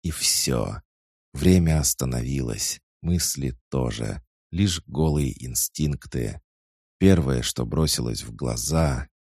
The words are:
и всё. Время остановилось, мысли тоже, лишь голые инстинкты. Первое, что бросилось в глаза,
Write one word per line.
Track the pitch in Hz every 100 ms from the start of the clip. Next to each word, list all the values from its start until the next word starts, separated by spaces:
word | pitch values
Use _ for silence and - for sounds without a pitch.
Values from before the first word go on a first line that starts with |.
и | 82
всё. | - - - - 60 50 - - _ _ _ _
Время | - 90 92 82 78
остановилось, | 69 - 64 62 62 67 60 53 - - _ _
мысли | 82 87 - 69 67 62 _
тоже, | 67 62 53 55 - - _ -
лишь | 85 101 85 -
голые | - 80 76 67 -
инстинкты. | 64 57 - - 76 67 - 67 55 - _ _ _ _ _ -
Первое, | 95 87 67 62
что | - - 57
бросилось | 78 76 - 58 53
в | 57
глаза, | 53 62 58 67 80 78 65 67 _ _